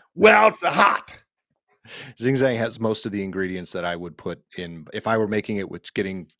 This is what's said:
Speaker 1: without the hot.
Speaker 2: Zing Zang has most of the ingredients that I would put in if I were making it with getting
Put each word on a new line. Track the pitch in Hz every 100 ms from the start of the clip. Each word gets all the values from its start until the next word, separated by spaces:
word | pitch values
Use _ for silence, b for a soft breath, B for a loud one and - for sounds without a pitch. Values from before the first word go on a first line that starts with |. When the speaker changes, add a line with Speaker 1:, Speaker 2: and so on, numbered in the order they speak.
| b
Speaker 1:
without | - 214 214 220 -
the | 170
hot. | - 202 - - - _ _ _ _ _ _ B B B B
Speaker 2:
Zing | 120
Zang | 135 131 117
has | 113 107
most | 113 107 110
of |
the | 101
ingredients | 95 95 92 92 87
that | 92
I | 87
would | 87 87 76
put | 92 82 _ -
in | 85 82 76
if | 107 113
I | 113
were | 107
making | 107 - 104
it | 92
with | - -
getting | - 95 95 80